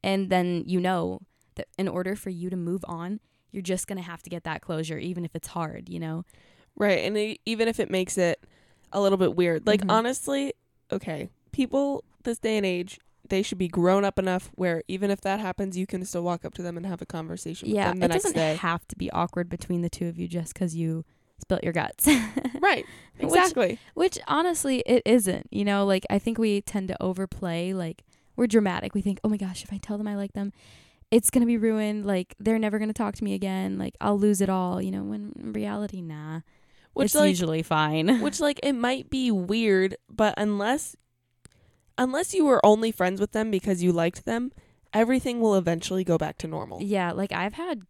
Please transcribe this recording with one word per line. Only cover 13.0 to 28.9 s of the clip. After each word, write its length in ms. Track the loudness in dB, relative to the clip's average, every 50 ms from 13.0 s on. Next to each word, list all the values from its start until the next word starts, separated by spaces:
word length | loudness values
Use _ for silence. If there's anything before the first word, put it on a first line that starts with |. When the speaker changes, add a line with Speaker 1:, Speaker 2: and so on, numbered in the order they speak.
| _ _ _ _ _
Speaker 2:
they 140 | -2 0 0 0
should 140 | -2 -2
be 100 | -2 -2
grown 380 | 0 2 4 6 6 6 6 4
up 120 | 2 0
enough 320 | 0 0 0 0 -2 -4 -8 -6
where 260 | -2 -2 0 0 -2 -4
even 240 | -6 -4 -2 0 0
if 100 | 0 0
that 180 | 0 -2 -2 -2
happens, 380 | -2 -6 -4 -4 -4 -4 -2
you 80 | -4 -4
can 180 | -4 -4 -6 -6
still 180 | -4 -4 -4 -2
walk 220 | -2 -2 -4 -6
up 80 | -10 -10
to 60 | -8 -8
them 140 | -8 -8
and 80 | -8 -8
have 160 | -8 -8 -8
a 40 | -10
conversation 640 | -10 -8 -10 -8 -8 -10 -10 -8 -10 -10 -8 -4 -2
with 60 | 0
Speaker 1:
Yeah, 140 | 0 0 0
Speaker 2:
them 80 | 0 2
the 60 | 2
Speaker 1:
it 40 | 2
Speaker 2:
next 140 | 2 2 0
Speaker 1:
doesn't 140 | 0 0
Speaker 2:
day. 180 | 2 0 0 0
Speaker 1:
have 320 | 0 -2 -2 -2 -2 -6
to 80 | -12 -8
be 160 | -6 -6 -4
awkward 380 | 0 -2 -2 0 -2 -4 -4 -4
between 320 | -6 -10 -6 -4 -2 -2
the 80 | -2 -4
two 180 | -4 -4 -6
of 100 | -6 -4
you 100 | -6 -8
just 280 | -6 -4 -6 -6 -6 -6
'cause 180 | -4 -4 -4 -2
you 300 | -2 -2 -2 -2 -4 -6 _ _ _ _ _ _ -20
spilt 240 | -2 _ -2 0 0
your 100 | -2 -2
guts. 340 | -2 -4 -4 -2 2 4
<laughs> 540 | 6 6 6 4 -2 -6 -4 -4 -4 -4 2
Speaker 2:
Right. 240 | 2 2 2 2 -2 -10 -16 -20 -20 -20 _ -4
Speaker 1:
Which 100 | -2 4
Speaker 2:
Exactly. 500 | 6 6 6 6 4 2 2 2 0 -4 -10 -12 _
Speaker 1:
which, 240 | 0 0 0 0 -4 -4
honestly, 540 | -2 0 2 2 0 0 0 0 0 0 0 2
it 160 | 4 4 4 6
isn't. 420 | 6 4 6 4 2 -2 -4 -8 -6
You 140 | -4 -2 0
know, 200 | 2 2 2 4
like, 200 | 2 2 2 2 0
I 80 | 0 0
think 180 | 0 0 0
we 240 | 2 2 2 2 0
tend 260 | -2 -4 -4 -4 -4 -4
to 120 | -6 -4 -4
overplay, 680 | -4 -2 -4 -6 -8 -6 -6 -4 -4 -2 -2 -2 -2 -2
like, 300 | -4 -4 -6 -8 -10 _ _ _ _ _ _ _
we're 120 | 0 2
dramatic. 460 | 6 6 6 4 4 -2 -2 -6 -4